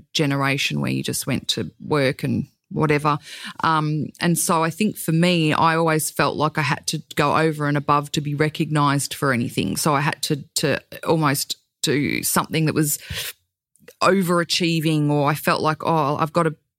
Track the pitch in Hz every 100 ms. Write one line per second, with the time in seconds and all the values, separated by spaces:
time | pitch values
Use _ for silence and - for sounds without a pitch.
0 | - - 143 139 135 139 - 147 131 131
1 | - - - 131 - - 85 - - 147
2 | 131 - 139 117 - _ - 151 151 147
3 | 151 147 - - 220 - 160 156 151 151
4 | - - 175 165 - 165 165 - 214 -
5 | - 160 175 175 156 - 165 160 165 156
6 | - - 143 - 147 160 139 156 - 156
7 | - - 143 - 160 151 147 147 143 147
8 | 147 160 143 143 156 - 156 151 143 143
9 | - - 143 120 120 - 80 - 165 143
10 | 151 - - 143 - - 147 - - -
11 | - 160 151 139 - - _ _ - 135
12 | 123 58 - 185 - 160 156 - 151 -
13 | - - - - _ _ _ _ - -
14 | 143 196 175 175 170 - 175 165 156 156
15 | 147 147 143 151 - 165 147 156 - 165
16 | 139 147 156 170 165 151 _